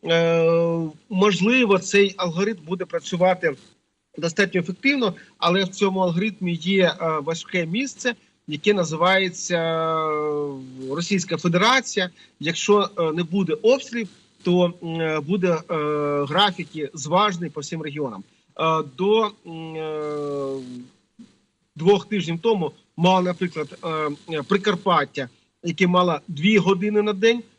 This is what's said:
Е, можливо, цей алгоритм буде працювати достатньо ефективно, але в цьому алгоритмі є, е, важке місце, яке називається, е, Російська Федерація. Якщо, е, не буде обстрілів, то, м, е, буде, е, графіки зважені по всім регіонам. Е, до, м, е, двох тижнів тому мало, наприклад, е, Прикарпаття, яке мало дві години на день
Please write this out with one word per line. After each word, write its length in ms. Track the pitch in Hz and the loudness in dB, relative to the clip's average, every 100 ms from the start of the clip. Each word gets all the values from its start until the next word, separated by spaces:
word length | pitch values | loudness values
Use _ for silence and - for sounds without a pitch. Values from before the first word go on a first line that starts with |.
Е, 760 | 170 165 165 165 165 165 170 165 160 151 _ | 2 2 4 4 4 4 2 0 -4 -8 _
можливо, 680 | 190 202 180 190 254 233 190 | 2 2 4 2 4 4 2
цей 340 | - 202 202 190 | 2 2 2 2
алгоритм 420 | 180 160 202 208 156 | -6 -2 -2 -4 -8
буде 180 | 185 175 | -8 -6
працювати 720 | 170 - 180 180 180 170 135 - _ _ _ _ - | -6 -6 2 2 2 -2 -4 -14 _ _ _ _ -8
достатньо 440 | 170 165 196 185 | -8 0 0 0
ефективно, 520 | 165 180 269 285 226 175 - _ | -4 -4 -2 0 -2 -4 -16 _
але 260 | 170 180 | 0 2
в 40 | 185 | 0
цьому 320 | - 202 190 | 0 0 2
алгоритмі 540 | 185 170 220 190 180 | 0 0 -2 -2 -4
є, 420 | 170 165 196 175 - | -4 0 4 4 2
е, 180 | 165 156 | -2 -2
важке 460 | 143 165 - 185 165 | -2 -6 -4 -4 -2
місце, 500 | 196 269 - 254 233 _ _ - | -4 -6 -6 -6 -6 _ _ -12
яке 260 | 185 202 | -4 0
називається, 840 | 208 170 156 175 190 190 175 - 175 | 2 0 2 2 2 0 -4 -4 -2
е, 1400 | 165 160 160 160 160 151 151 147 147 135 131 131 131 143 | 0 -2 0 -2 -2 -2 -2 -4 -4 -8 -14 -12 -8 -6
Російська 420 | 175 202 165 160 | -2 -2 -2 -4
Федерація. 720 | 180 170 214 262 - - 180 _ - _ | 0 2 4 2 0 -4 -4 _ -20 _
Якщо, 500 | 147 165 - 208 196 - | -8 -6 2 4 2 -2
е, 120 | 160 | -2
не 120 | 156 | -2
буде 300 | 170 190 185 | -2 -2 -2
обстрілів, 540 | 226 220 269 - 233 208 - _ _ | 2 2 2 0 -8 -8 -10 _ _
то, 300 | - 180 175 175 | 0 2 2 0
м, 180 | 170 165 | -8 -4
е, 180 | 160 156 | -2 -2
буде, 280 | 143 196 180 | -2 0 0
е, 80 | 165 156 165 147 151 147 143 143 | 0 -2 -4 -2 -2 -2 -2 -2
графіки 640 | 156 202 190 156 160 143 | 2 2 0 -10 -8 -10
зважені 560 | 160 135 175 208 175 170 | -8 -2 2 2 -2 -8
по 120 | 147 | -8
всім 200 | 143 165 | -10 -8
регіонам. 420 | 156 143 139 101 101 _ _ - | -8 -6 -8 -8 -16 _ _ -4
Е, 240 | 160 160 147 127 | 0 0 -2 -2
до, 340 | 190 220 214 208 175 | 2 2 2 -4 -16
м, 280 | 165 160 160 | -14 -10 -8
е, 840 | 156 156 151 147 147 143 139 135 127 123 123 _ _ _ - _ _ _ _ - | -6 -6 -6 -6 -6 -4 -4 -6 -10 -14 -16 _ _ _ -20 _ _ _ _ -2
двох 320 | 165 202 - | 4 4 2
тижнів 320 | 208 165 165 | -4 -2 -2
тому 300 | 226 214 165 - _ - | 0 0 0 -8 _ 0
мало, 240 | 170 190 | 4 4
наприклад, 580 | 180 175 180 160 147 - 175 156 151 147 - | 2 -2 -4 -6 -10 -10 -6 -4 -4 -6 -8
е, 100 | 160 | -8
Прикарпаття, 840 | 139 196 208 180 196 165 139 - 127 _ _ _ | 0 0 0 -2 2 2 2 -6 -8 _ _ _
яке 240 | 170 160 185 | -8 0 2
мало 320 | 180 180 151 - | 4 2 0 -4
дві 300 | 147 170 214 | 0 4 4
години 440 | 180 196 208 208 | 4 2 2 0
на 120 | 208 | 0
день 300 | 202 220 240 226 | 2 2 2 -4